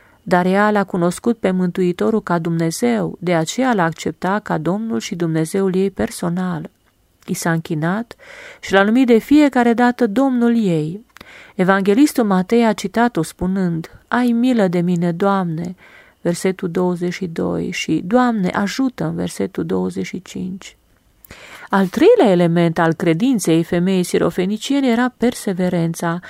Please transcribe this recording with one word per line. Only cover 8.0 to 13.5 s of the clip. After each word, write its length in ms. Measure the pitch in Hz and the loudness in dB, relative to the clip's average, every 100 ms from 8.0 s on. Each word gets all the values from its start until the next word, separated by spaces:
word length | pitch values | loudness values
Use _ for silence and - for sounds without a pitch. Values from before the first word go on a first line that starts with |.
| 240 - - - - - | -6 -14 -20 -20 -20 -18
și 140 | - | -2
l-a 100 | 190 | 2
numit 240 | 202 240 254 | 4 4 4
de 100 | 226 | 4
fiecare 560 | - 294 294 262 240 | 4 4 4 4 2
dată 340 | 226 247 240 240 | 2 2 2 0
Domnul 500 | 202 269 247 233 233 | 2 0 2 2 2
ei. 480 | 202 160 151 196 - - - - - - | 2 0 -2 -6 -14 -20 -20 -20 -10 -2
Evanghelistul 680 | 180 196 196 214 294 - | 2 2 2 4 4 4
Matei 420 | 214 185 185 233 233 | 2 2 2 2 2
a 80 | |
citat-o 480 | 208 196 226 240 170 | 0 -2 0 0 0
spunând, 680 | 160 - 180 | -4 -4 -4